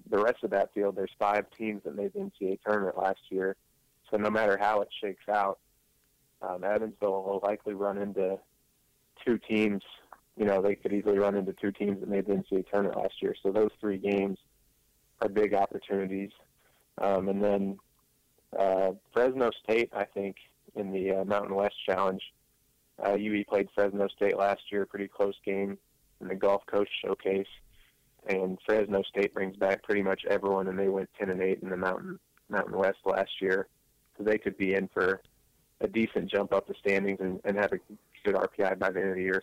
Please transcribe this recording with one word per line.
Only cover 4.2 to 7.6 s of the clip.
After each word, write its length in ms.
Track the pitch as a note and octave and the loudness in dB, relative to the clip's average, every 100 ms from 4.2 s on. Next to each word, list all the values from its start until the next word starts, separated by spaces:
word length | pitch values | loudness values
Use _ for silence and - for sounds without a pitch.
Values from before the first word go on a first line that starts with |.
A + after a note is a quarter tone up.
| G#2+ | 0
matter 280 | A2 G#2+ G2 | 2 2 4
how 220 | G#2 G#2+ | 2 2
it 80 | G2+ - | 0 -6
shakes 260 | G#2 F#2 - | -8 -8 -2
out, 300 | G#2 G2 - _ _ _ _ _ _ _ - | 0 0 -4 _ _ _ _ _ _ _ -12
um, 220 | F#2 F2+ | -8 -4
Evansville 600 | F#2+ G#2+ A2 G2 G#2 G2 | 0 0 -2 -4 -2 -2
will 180 | F#2+ G2 | -2 -2
likely 300 | G2+ G#2+ | -2 -2